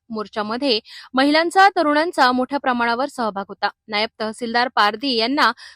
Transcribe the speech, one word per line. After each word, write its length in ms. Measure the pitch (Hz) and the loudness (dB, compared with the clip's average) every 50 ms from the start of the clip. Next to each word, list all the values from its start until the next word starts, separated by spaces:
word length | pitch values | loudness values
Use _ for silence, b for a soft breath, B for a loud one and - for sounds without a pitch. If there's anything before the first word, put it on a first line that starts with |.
| _ _ | _ _
मोर्चामध्ये 680 | 226 214 208 196 - 220 208 214 220 247 277 285 220 214 B B B B B B - | -10 -10 -10 -8 -6 -6 -6 -4 -4 -4 0 0 -2 -2 B B B B B B 0
महिलांचा, 540 | 254 262 285 294 311 330 339 - 381 381 403 392 | 0 2 4 4 2 2 2 4 6 6 6 4
तरुणांचा 560 | 370 320 294 294 294 320 359 349 - 277 247 | 2 0 2 2 2 0 0 0 2 2 2
मोठ्या 280 | 254 247 254 - 277 285 | 2 0 -2 -2 -4 -4
प्रमाणावर 480 | - 269 247 240 233 233 233 233 269 294 | -2 -2 -2 0 0 -2 -2 -2 -4 -6
सहभाग 380 | - - 240 214 185 196 196 - | -4 -6 -6 -6 -4 -6 -10 -10
होता. 220 | 202 _ - 202 - _ _ - | -8 _ -6 -6 -6 _ _ -6
नायब 220 | 214 208 214 226 - _ | -4 -2 -2 -4 -4 _
तहसीलदार 480 | 226 220 220 - 247 226 226 240 247 269 - | -8 -8 -6 -8 -8 -4 -2 -2 -2 0 0
पारधी 400 | - 208 208 214 220 247 277 247 | 2 2 2 0 -2 -4 -2 -2
यांना 360 | 226 220 233 269 302 277 226 240 B B B B | 0 0 0 0 2 0 0 0 B B B B